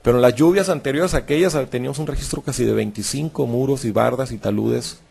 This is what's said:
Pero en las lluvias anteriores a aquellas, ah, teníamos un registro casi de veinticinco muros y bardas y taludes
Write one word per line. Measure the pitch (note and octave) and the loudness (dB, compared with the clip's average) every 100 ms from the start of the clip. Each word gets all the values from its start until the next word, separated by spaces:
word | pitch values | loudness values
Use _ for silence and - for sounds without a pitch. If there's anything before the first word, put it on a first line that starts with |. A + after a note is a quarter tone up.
Pero | - B2 | 2 6
en | |
las | B2 | 4
lluvias | A#2 D#3+ F#3+ F#3 | 6 4 4 0
anteriores | D#3 C#3 C#3 F3+ | -2 -2 0 0
a | D#3 | 0
aquellas, | - D3+ F#3 | 0 2 2
ah, | D3 C3 | 0 -2
teníamos | B2 B2+ C3+ | -4 -4 -4
un | D3+ | -4
registro | C#3 - - | -4 -4 -6
casi | C#3 B2 A#2 | -6 0 2
de | |
veinticinco | A2 G#2+ G#2 G2+ C#3 D#3 - B2+ | 2 -2 -6 -6 -4 -6 -4 -2
muros | A#2+ C3+ C3+ A2+ | 0 0 -2 0
y | |
bardas | G#2 A#2 B2 B2+ | 0 0 0 -6
y | A2 | -4
taludes | G#2+ G#2 A2 A#2+ A#2 - _ | -4 -2 0 -2 -4 -14 _